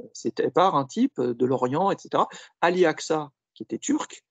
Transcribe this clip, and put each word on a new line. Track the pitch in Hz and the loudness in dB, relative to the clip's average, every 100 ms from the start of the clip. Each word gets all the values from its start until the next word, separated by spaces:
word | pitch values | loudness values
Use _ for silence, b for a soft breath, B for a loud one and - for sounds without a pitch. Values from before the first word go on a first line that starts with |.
| 113 | -16
C'était | - - - 127 | -8 -6 -2 0
par | 147 185 | 4 4
un | 147 135 | 2 -2
type | - 269 - | 0 0 0
de | 123 117 127 | -2 0 0
l'Orient, | 127 123 143 196 | 0 0 0 0
et | 175 | -2
cetera. | - 147 208 B B - | -2 0 0 B B -2
Ali | 170 180 | 0 4
Aqsa, | 170 147 - 156 147 _ _ | 2 2 -2 -4 -4 _ _
qui | - | -18
était | 110 113 | -10 -8
turc, | - 302 - - _ | -2 -2 -4 -14 _